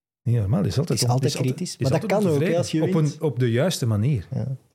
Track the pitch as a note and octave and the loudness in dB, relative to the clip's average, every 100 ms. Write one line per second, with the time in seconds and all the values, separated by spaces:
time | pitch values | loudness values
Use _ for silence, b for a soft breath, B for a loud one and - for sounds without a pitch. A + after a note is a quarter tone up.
0 | _ _ A#2 A#2+ G2 E3 E3 - E3+ B2 | _ _ -2 0 2 0 0 0 0 0
1 | A#2+ B2 C3+ - B2+ - F3+ - C3 D#3 | 0 2 0 0 -2 -4 -8 -4 0 0
2 | A3 G#3 F#3+ C#3+ E3+ E3 - D#3+ E3 F3+ | 0 0 2 2 2 0 0 0 0 2
3 | D3 - D#3 A#2+ B2 A2+ F3 - A#2 G#2 | 0 0 -4 0 2 2 0 0 0 0
4 | B2 B2 - B2 B2+ C3+ _ | 0 0 -4 -6 -4 -8 _